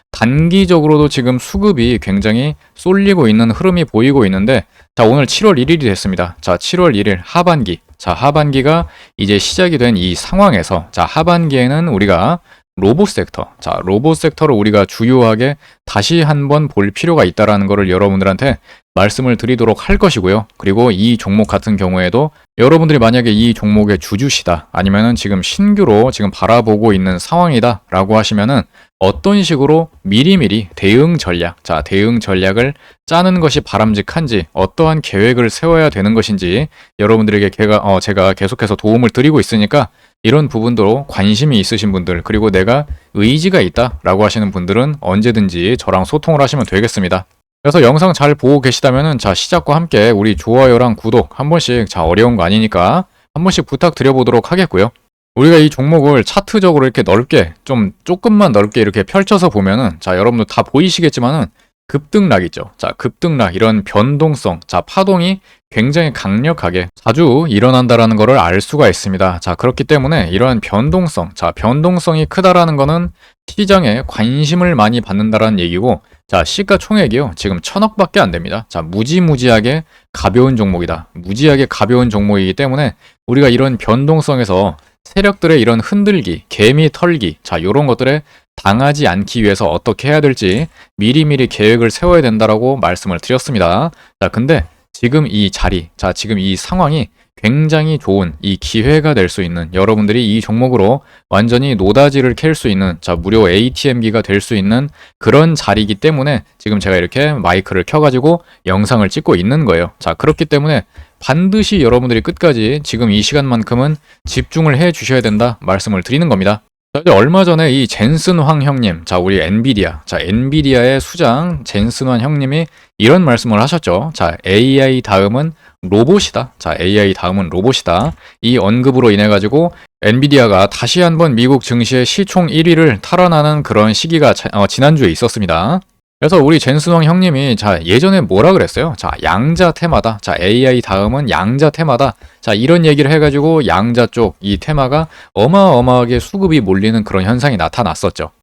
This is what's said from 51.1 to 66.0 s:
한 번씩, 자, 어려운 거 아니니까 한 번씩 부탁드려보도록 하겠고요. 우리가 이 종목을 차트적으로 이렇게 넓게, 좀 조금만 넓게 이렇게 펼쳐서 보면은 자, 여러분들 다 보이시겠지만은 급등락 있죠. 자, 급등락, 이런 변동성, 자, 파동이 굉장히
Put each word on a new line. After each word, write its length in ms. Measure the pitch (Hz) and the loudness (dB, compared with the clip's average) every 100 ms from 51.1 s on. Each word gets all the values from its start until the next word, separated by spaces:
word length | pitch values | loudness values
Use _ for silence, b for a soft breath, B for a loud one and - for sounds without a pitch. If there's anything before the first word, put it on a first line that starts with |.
| 117 - - | 0 0 -4
한 100 | 143 | -2
번씩, 400 | 165 - 123 101 | -2 0 -2 -2
자, 140 | - | -2
어려운 320 | 82 92 117 117 | 0 2 2 2
거 80 | |
아니니까 600 | 85 104 110 95 90 156 185 _ _ | 0 0 0 0 0 0 -4 _ _
한 100 | 147 | -4
번씩 220 | 185 185 156 | -2 -2 -4
부탁드려보도록 840 | 131 175 - 135 131 117 120 - | -2 -2 0 0 2 2 0 0
하겠고요. 400 | 175 180 92 110 - _ _ _ | -2 0 0 0 -2 _ _ _
우리가 240 | - 147 165 | 2 4 6
이 120 | 151 | 4
종목을 540 | 147 139 165 139 139 | 2 0 2 4 2
차트적으로 640 | 113 - 196 220 185 151 131 | 2 -2 -2 0 2 2 0
이렇게 160 | 117 | 0
넓게, 520 | 92 98 127 151 85 - - | 0 0 2 0 0 -4 -6
좀 260 | 131 101 - | -2 -2 -4
조금만 480 | - 180 240 208 196 | -6 -2 2 2 4
넓게 300 | 104 104 123 | 2 0 0
이렇게 200 | 104 104 | 0 0
펼쳐서 480 | 95 196 196 208 175 | -2 0 2 2 2
보면은 480 | 104 95 104 120 80 | 0 0 0 -2 -4
자, 160 | - 90 | -4 0
여러분들 300 | 107 120 107 | 0 0 -2
다 160 | - | -2
보이시겠지만은 840 | 110 135 180 165 165 - 123 156 101 _ _ _ _ | -2 0 0 0 -2 0 -2 -2 -4 _ _ _ _
급등락 560 | 143 - 208 196 104 87 | -8 -2 0 2 0 -2
있죠. 260 | - - - | -8 -14 -10
자, 160 | - - | -10 -6
급등락, 580 | 127 - 175 147 101 90 | -8 -6 -4 -2 -2 0
이런 280 | 110 110 | 0 0
변동성, 800 | 98 104 120 143 156 143 104 85 - | -2 -2 0 0 -2 -2 -4 -6 -6
자, 160 | 92 | -6
파동이 600 | - - 190 185 175 190 b b _ | -4 -2 0 0 0 -4 b b _
굉장히 440 | - 120 147 | -4 -2 0